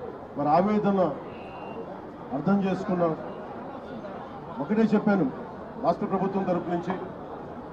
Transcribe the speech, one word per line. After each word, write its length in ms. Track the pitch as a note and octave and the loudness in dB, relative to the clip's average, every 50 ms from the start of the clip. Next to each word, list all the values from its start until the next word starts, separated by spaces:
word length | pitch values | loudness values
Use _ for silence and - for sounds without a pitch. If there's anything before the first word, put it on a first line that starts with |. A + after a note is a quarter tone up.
| - - - - - - - | -10 -10 -10 -10 -12 -10 -4
వారి 140 | C#3 C#3+ D3 D#3 | -2 2 6 6
ఆవేదన 440 | F3 F#3+ G#3 G#3+ G#3 E3+ G3+ G3 F#3+ F3 D3+ C3+ - - - - - - - - - - - - - - - - - - - - - - - - | 6 6 6 4 4 4 4 6 6 4 4 2 -2 -8 -10 -12 -12 -12 -12 -12 -10 -10 -10 -8 -8 -10 -10 -10 -10 -12 -12 -12 -12 -8 -6 -4
అర్థం 200 | C#3+ - F#3 G3+ G3+ F#3 | 0 4 4 4 6 4
చేసుకున్నాం. 480 | F#3+ F3+ - - - F3+ F3 F3 D#3+ D#3 - - - - - - - - - - - - - - - - A3+ - G3 - - - - - - - - - A#3 | 2 0 0 0 0 2 4 4 2 2 0 -4 -8 -10 -10 -10 -10 -10 -10 -10 -10 -10 -10 -10 -10 -10 -10 -8 -10 -10 -10 -10 -12 -12 -12 -10 -8 -6 -4
ఒకటే 220 | - D3+ G#3+ A3 A3 - | -2 2 4 6 6 6
చెప్పాను 340 | G#3+ G#3 - G#3 G3+ F#3 D3+ B2+ - - - - - - - - - - - | 6 4 6 6 4 4 4 2 0 -4 -10 -10 -12 -12 -12 -12 -8 -2 0
రాష్ట్ర 220 | D#3+ F3 - G#3 - | 2 2 2 0 0
ప్రభుత్వం 300 | F#3+ F#3 F#3+ F#3+ G3 G3 F3+ F#3 | 0 0 2 0 0 0 2 2
తరపు 220 | F3 E3+ - F3 F3 | 0 0 0 -2 -2
నుంచి, 200 | E3+ - F3 - - - - - - - - - - - - - - - - | -2 -2 -2 -4 -4 -6 -8 -10 -10 -12 -12 -10 -10 -10 -10 -10 -12 -12 -12